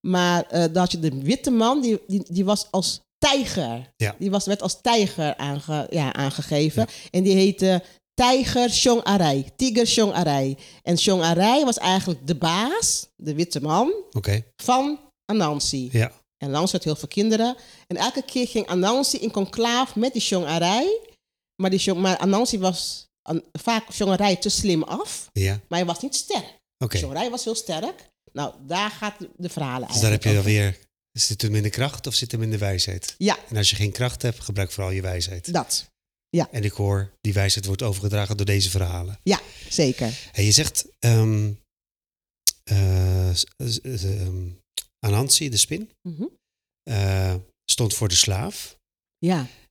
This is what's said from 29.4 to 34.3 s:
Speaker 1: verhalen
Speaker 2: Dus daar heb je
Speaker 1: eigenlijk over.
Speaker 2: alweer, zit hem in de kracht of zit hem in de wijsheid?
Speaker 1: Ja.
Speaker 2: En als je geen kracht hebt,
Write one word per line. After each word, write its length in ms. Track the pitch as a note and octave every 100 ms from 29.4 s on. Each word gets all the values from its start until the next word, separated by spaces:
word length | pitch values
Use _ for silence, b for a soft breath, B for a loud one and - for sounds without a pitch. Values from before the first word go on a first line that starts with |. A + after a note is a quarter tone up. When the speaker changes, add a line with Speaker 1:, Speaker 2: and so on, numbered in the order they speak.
| F3
Speaker 1:
verhalen 380 | - C#3 B2+ A#2+
Speaker 2:
Dus 120 | B2
daar 120 | G#2+
heb 120 | G#2+
je 60 | A2+
Speaker 1:
eigenlijk 280 | G#2 G2 G#2
over. 100 | G2+
Speaker 2:
alweer, 160 | F#2 _ _ _
zit 300 | A2 - G#2
hem 140 | A2 G#2+
in 80 |
de 60 | G#2
kracht 380 | A2 C3+ - -
of 60 |
zit 180 | - A#2+
hem 100 | A2+
in 80 | A2
de 60 | G#2+
wijsheid? 580 | G2+ F#2+ G2 F#2+ - -
Speaker 1:
Ja. 200 | D3 - -
Speaker 2:
En 80 | G#2+
als 120 | G2+
je 60 | -
geen 160 | G#2
kracht 300 | F#2+ B2 -
hebt, 180 | B2